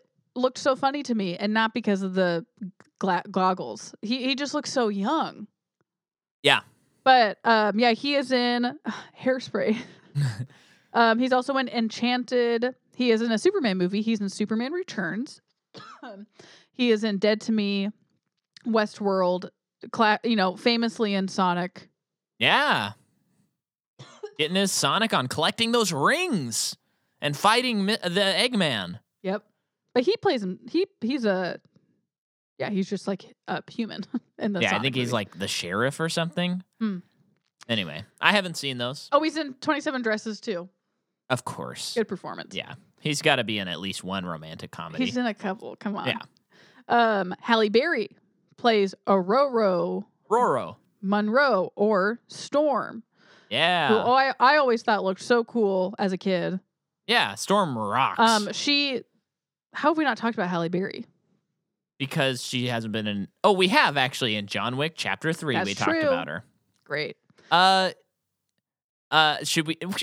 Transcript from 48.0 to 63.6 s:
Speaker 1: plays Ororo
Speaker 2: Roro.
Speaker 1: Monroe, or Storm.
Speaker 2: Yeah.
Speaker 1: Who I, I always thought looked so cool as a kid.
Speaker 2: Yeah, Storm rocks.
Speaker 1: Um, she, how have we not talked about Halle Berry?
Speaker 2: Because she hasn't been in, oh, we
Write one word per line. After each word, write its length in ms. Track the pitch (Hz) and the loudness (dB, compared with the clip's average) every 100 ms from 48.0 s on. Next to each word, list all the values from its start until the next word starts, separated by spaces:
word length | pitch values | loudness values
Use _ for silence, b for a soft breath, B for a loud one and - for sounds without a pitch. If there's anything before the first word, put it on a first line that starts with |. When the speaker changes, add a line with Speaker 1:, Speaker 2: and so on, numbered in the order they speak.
| 196 - _ _ _ _ | -4 -10 _ _ _ _
Speaker 1:
plays 380 | 240 220 196 - - | 0 2 0 -2 0
Ororo 1000 | 196 180 247 285 233 202 180 175 185 208 _ - | 2 4 2 2 2 2 2 -2 -4 -10 _ 0
Speaker 2:
Roro. 480 | 220 226 131 85 - _ - | 2 4 2 -2 -12 _ -8
Speaker 1:
Monroe, 720 | 196 208 214 240 285 196 175 - | -2 0 2 2 4 2 0 0
or 420 | 208 202 196 240 _ | 2 2 2 -2 _
Storm. 800 | - - 285 302 233 - 226 - b b b b | -16 -4 0 2 0 -4 -10 -16 b b b b
Speaker 2:
Yeah. 380 | 117 165 175 143 214 | 2 2 4 2 2
Speaker 1:
Who 80 | 226 | 4
I, 220 | 262 269 - | 2 2 4
I 160 | 247 302 | 4 6
always 260 | 269 233 | 4 2
thought 220 | - 202 | 2 0
looked 180 | 190 190 | 0 -4
so 220 | - 240 | 2 2
cool 500 | 233 233 202 190 185 220 | 2 0 2 2 -2 -2
as 140 | 196 | -2
a 60 | 185 | -2
kid. 400 | 196 180 165 185 _ _ _ _ - | -2 0 -2 -6 _ _ _ _ 0
Speaker 2:
Yeah, 300 | 233 120 98 | 2 2 -2
Storm 420 | - 202 175 117 | 0 2 2 -2
rocks. 400 | 104 117 123 95 | -2 2 0 4
Speaker 1:
Um, 300 | 226 220 202 | 4 4 0
she, 500 | - - 285 285 254 - _ _ _ _ _ _ | -4 0 0 0 -4 -10 _ _ _ _ _ _
how 180 | - 285 | -2 0
have 60 | 311 | 2
we 40 | |
not 120 | 285 220 | 0 0
talked 180 | 226 | -4
about 140 | 226 180 | -2 -4
Halle 200 | 180 170 | -2 -2
Berry? 380 | 180 190 - - _ _ _ _ _ _ _ _ - | -4 -6 -10 -16 _ _ _ _ _ _ _ _ -10
Speaker 2:
Because 440 | 139 160 135 123 | -6 0 0 -2
she 240 | - 127 123 | -4 -4 -2
hasn't 260 | 117 113 | -4 -4
been 140 | 110 107 | -4 -4
in, 220 | 101 92 _ | -6 -8 _
oh, 80 | 202 | 2
we 160 | 185 | 4